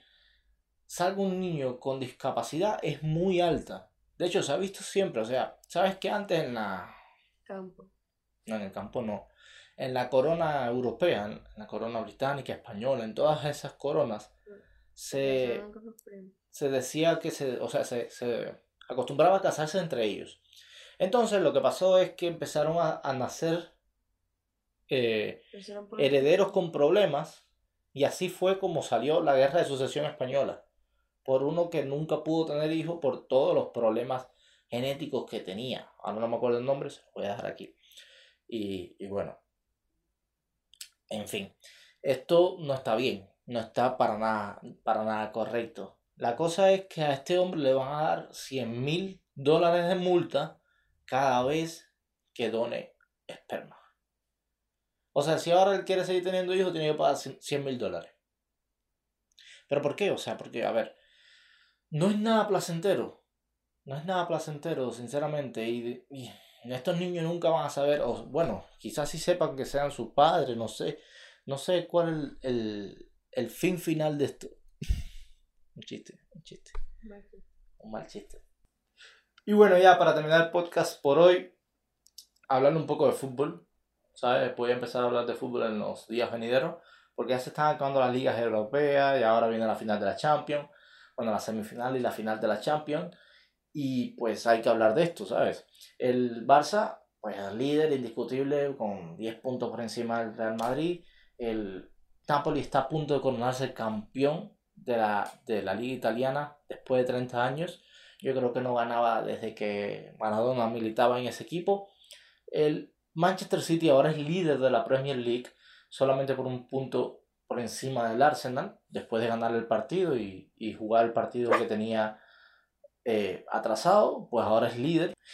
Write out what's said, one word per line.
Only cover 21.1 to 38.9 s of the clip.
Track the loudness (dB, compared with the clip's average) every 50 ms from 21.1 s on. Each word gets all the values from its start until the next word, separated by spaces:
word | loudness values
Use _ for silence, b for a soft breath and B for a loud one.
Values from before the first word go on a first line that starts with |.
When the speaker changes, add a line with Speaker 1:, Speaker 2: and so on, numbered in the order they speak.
| 2 2 2 4 2 4
Speaker 1:
lo | 4 4 4
que | 4
pasó | 2 2 2 4 4 6 6 6
es | 6 4 0
que | -4 -4
empezaron | -4 -4 -4 -8 -4 -2 0 0 2 2 2
a, | 0 0 -2 -2 -4
a | -4 -4
nacer, | -4 -4 -6 -6 -4 -2 0 0 -2 -4 -8 _ _ _ _ _ _ _ _ _ _ _ _ _ _ _ _ _ _ _ _ _ _ _ -4
eh, | -2 0 2 2 2 0 -2 -4 -6 -12 _ _ -20
Speaker 2:
Empezaron | -18 -16 -14 -14 -14 -14
por | -10 -2 0
Speaker 1:
herederos | 2 4 4 4 4 4 4 4 4 2
con | 2 -2 -2 -2
problemas, | 0 2 4 4 6 4 4 2 0 -2 -4 -6 -14 -20 _ _ _ _ _ _ _ _ _ _ -2
y | 0 0
así | 0 0 -2 -6 -6
fue | -4 0 2 2 2 2
como | 0 -2 -2 -2
salió | -2 0 0 0 2 2 0 2
la | 4 4 4
Guerra | 6 4 4 4 2
de | 0
Sucesión | 0 -2 -4 -4 -4 -2 -4 -4
Española, | -4 -4 -6 -6 -2 0 -2 -2 -2 -4 -10 -14 _ _ _ _ _ _ _ _ _ _ _ -2
por | 0 2 2 2
uno | 2 0 0 -2 0
que | 0 -2 -2
nunca | -2 -4 -4 -2 -2 -2 -2 0
pudo | 0 0 0 0 0 -2
tener | -2 -2 -2
hijos | -2 -2 -2 -4 -6 -2
por | -2 -2 -2 -2 -4
todos | 2 4 4 4 4 4
los | 2 0
problemas | -2 -2 2 2 2 2 2 -2 -2 -4 -6 -6 -12 b b b b b b b
genéticos | b -6 -4 -4 -4 -4 -6 -6 -4 -4 -4 -4 -4
que | -8 -10
tenía. | -8 -8 -10 -8 -6 -8 -8 -8 -10 -16 _ _
Ahora | -10 -8 -4 -4
no | -2
me | -2 -2
acuerdo | -2 0 0 0
el | 0 0
nombre, | -2 -2 -2 -4 -10
se | -12 -16
lo | _ _ -10
voy | -8 -6
a | -6
dejar | -6 -6 -6
aquí. | -8 -8 -10 -16 -20 _ B B B B B B B B B B B B B _ -10 -8
Y, | -6 -6 -6 -6 -8 -10 -12